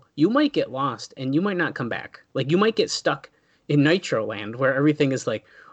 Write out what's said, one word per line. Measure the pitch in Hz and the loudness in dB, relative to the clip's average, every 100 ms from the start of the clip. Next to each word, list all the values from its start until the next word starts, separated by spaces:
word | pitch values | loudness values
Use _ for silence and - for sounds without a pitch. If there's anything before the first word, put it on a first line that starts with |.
| _ - | _ 0
you | 175 | 2
might | 269 302 | 4 2
get | 156 123 | 0 -4
lost, | 131 139 110 - - | -4 -4 -6 -12 -8
and | 131 147 | -2 0
you | |
might | 202 180 | 0 -2
not | 143 - | -4 -4
come | 117 | -6
back. | 82 64 - _ | -6 -10 -18 _
Like, | 135 127 | -6 0
you | 175 | 2
might | 220 220 | 2 2
get | - | -2
stuck | - 165 143 - _ _ _ - | -2 -2 -2 -8 _ _ _ 0
in | 147 | 4
Nitro | 143 190 - 117 107 | 4 4 0 -2 -2
land | 104 104 120 | -6 -8 -2
where | 135 | 0
everything | 135 151 147 139 | 2 2 2 0
is | 127 - | 0 -2
like, | 110 - - - | -6 -8 -20 -20